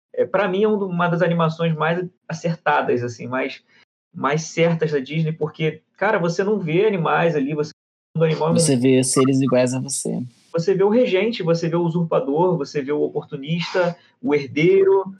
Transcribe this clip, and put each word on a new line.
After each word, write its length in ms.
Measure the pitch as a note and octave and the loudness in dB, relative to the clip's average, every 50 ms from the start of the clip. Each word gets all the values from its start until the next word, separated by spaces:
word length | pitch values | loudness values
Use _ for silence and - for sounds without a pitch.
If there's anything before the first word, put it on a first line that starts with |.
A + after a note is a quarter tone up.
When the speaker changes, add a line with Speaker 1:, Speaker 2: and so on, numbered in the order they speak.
| _ _ - | _ _ -4
Speaker 1:
é, 120 | - - | -4 -2
pra 220 | - - F#3+ G3+ G3 | 0 0 0 0 0
mim 160 | F3+ F#3+ G#3+ | 0 0 2
é 40 | G#3+ | 2
um 100 | G#3+ G#3 | 2 0
do, 100 | G3 F#3+ | -2 -2
uma 200 | F3 E3+ F3 E3+ | -2 0 0 0
das 140 | E3+ E3 | 0 2
animações 540 | F3+ E3+ E3+ E3+ E3 D#3 D#3+ - E3+ E3 D#3+ | 0 2 2 2 0 0 0 0 -2 -2 0
mais 280 | D3 D3+ D#3+ E3+ F3 F3+ F3 - _ _ - | 0 0 -2 -2 -2 -4 -6 -10 _ _ -12
acertadas, 760 | E3+ D#3+ - F3 E3 - - D3 D3 - - - C3+ B2 A#2+ | -10 -6 -4 -4 -4 -4 -2 0 0 0 0 0 -2 -2 -2
assim, 240 | B2 A2+ - B2+ B2 | -6 -8 -10 -10 -6
mais, 360 | B2+ C3 C#3 C3+ - - _ _ _ _ _ _ _ _ _ _ - | -6 -4 -4 -6 -8 -12 _ _ _ _ _ _ _ _ _ _ -10
mais 300 | - B2+ C3 C#3+ D#3+ D#3+ | -6 -4 -2 -2 -2 -4
certas 480 | - - - D#3+ E3+ E3+ E3 D#3+ D3 | -4 -2 0 2 2 2 0 0 0
da 80 | D3+ C#3+ | 0 -2
Disney, 320 | C3 C3+ D3 E3 D#3+ D#3 | -4 -4 -4 -2 -2 -2
porque, 500 | D#3+ - D3 D#3 - - D#3+ D#3 D3+ - _ _ _ - | -2 -4 -6 -6 -4 -4 -4 -4 -4 -6 _ _ _ -2
cara, 200 | F#3+ G#3 A3 G3 | 0 0 0 0
você 260 | E3+ E3+ E3 - G3 | 0 0 0 0 0
não 140 | G3 A3 G3+ | 0 0 -2
vê 300 | E3+ D3+ D3+ F3 G#3 A3 | -2 0 0 2 2 2
animais 480 | G3+ F3+ D#3 D3 - F3 E3+ E3+ D3 | 2 0 0 0 2 2 2 2 0
ali, 180 | D3+ C3+ C#3 D#3 | 0 -2 -2 -2
você 160 | D3 D3+ - | -4 -4 -6
vê 40 | - _ _ _ _ _ _ _ - D#3+ | -8 _ _ _ _ _ _ _ -2 0
o 0 | |
mundo 80 | E3 | 0
animal 280 | D#3+ D#3 D3 D3+ D#3+ E3 | 0 2 0 0 2 2
Speaker 2:
Você 220 | E3 E3 D3 C#3 | 2 4 2 2
vê 280 | B2 B2 C3+ B2+ B2+ C3 | 4 4 4 4 4 4
seres 360 | C3 - C#3 C3 C3 C#3 C3+ | 2 2 2 4 4 4 2
iguais 340 | C3+ B2+ B2+ B2 B2+ B2 B2+ | 2 2 2 2 2 2 0
a 60 | C3 | -4
você. 440 | C3 C3+ C3+ - - - A2+ A#2 B2 B2 - _ _ _ | -6 -6 -6 -6 -6 -6 -6 -6 -8 -10 -12 _ _ _
Speaker 1:
Você 220 | - E3 E3 - F#3+ | -6 -2 0 0 2
vê 100 | F3 G3 | 2 2
o 60 | G#3 | 4
regente, 540 | G#3 B3 B3 G3+ F#3 F#3 G3+ A3+ A3+ - F3+ | 4 2 2 2 2 0 0 0 -2 -2 -2
você 260 | D#3+ E3 E3 - E3 | 0 0 0 0 -2
vê 60 | D#3+ | 0
o 80 | E3+ F3 | 0 0
usurpador, 760 | E3+ D#3 F3 E3+ D#3+ E3+ D#3+ C3+ C3+ C#3 D#3 F3+ F#3 F3+ D3 | 0 0 -2 -2 0 0 0 0 0 0 0 2 2 0 0
você 240 | C#3 - - D3+ | -4 -4 -6 -6
vê 100 | C3+ C3 | -4 -4
o 100 | D3 D3 | -2 -2
oportunista, 960 | D3 D3 - D3+ - - - C#3 C3+ D3 E3 F3 E3 - - F#3 F3 F3 E3+ - _ _ _ _ | -2 -2 -4 -6 -8 -8 -10 -10 -6 -4 -4 -4 -4 -2 -2 0 0 0 -2 -6 _ _ _ _
o 120 | - C3 C#3+ | -4 0 0
herdeiro, 840 | D3 C#3 B2 A2+ D3 D#3 F3+ F#3+ G3 F#3+ F#3+ G3 G3 F#3+ - - - | 0 -2 -2 -2 2 2 4 4 4 4 4 4 2 0 -2 -8 -4